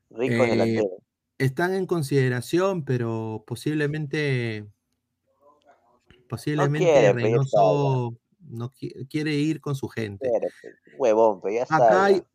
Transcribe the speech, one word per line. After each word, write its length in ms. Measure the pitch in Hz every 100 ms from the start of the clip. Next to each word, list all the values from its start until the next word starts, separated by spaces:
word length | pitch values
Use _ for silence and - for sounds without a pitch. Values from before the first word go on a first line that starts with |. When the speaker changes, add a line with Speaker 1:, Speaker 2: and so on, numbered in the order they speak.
| _
Speaker 1:
Rico 340 | 113 127 117
Speaker 2:
Eh, 60 | 117
Speaker 1:
delantero. 520 | 113 113 113 104 - _ _ _ -
Speaker 2:
están 360 | 135 135 180
en 120 | 190 185
consideración, 1000 | 175 139 139 127 123 - 170 196 185
pero 600 | 139 123 117 113 110 110 -
posiblemente, 1200 | 120 147 151 147 156 147 156 147 127 117 107 104 _ _ _ _ _ _ _ _ _ _ _ _ _ _ - -
posiblemente 560 | 117 - 151 143 151 180
Speaker 1:
No 60 |
quiere, 220 | 143 107
pero 140 | 120 113
ya 80 | 123
está, 160 | 131 107
Speaker 2:
Reynoso 580 | 98 143 139 131 120 117 _ _ 156
no 220 | 117 123
qui-, 360 | - - - 135
quiere 260 | 151 151
ir 260 | 143 156 151
con 140 | 147
su 140 | 139 -
gente. 400 | - 107 101 123
Speaker 1:
Quiere, 180 | 107 92 -
pe-, 340 | - - _ -
huevón, 420 | 123 107 113 95
pero 140 | 98
ya 80 | 110
está, 140 | 127 156
Speaker 2:
Acá 160 | 117
Speaker 1:
ya. 120 | 185 196
Speaker 2:
hay 160 | 196 -